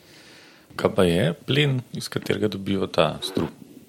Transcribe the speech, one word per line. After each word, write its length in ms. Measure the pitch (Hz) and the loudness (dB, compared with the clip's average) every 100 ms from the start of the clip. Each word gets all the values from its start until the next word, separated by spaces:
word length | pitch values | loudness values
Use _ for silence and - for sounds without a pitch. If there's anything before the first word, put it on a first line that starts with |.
| - - - - - - - | -20 -20 -20 -20 -20 -20 -20
Kaj 180 | - 92 | -2 0
pa 120 | - | 4
je 300 | 92 85 82 85 | 4 4 2 -2
plen, 400 | - 135 147 131 120 | -2 0 2 0 -4
iz 180 | - - | -10 -8
katerega 400 | - - 98 104 | -6 -4 -2 -2
dobijo 400 | 98 98 98 92 | -4 -4 -2 -2
ta 320 | - 78 76 | 2 0 0
strup? 300 | - - 80 - - - | -6 -4 -4 -6 -20 -20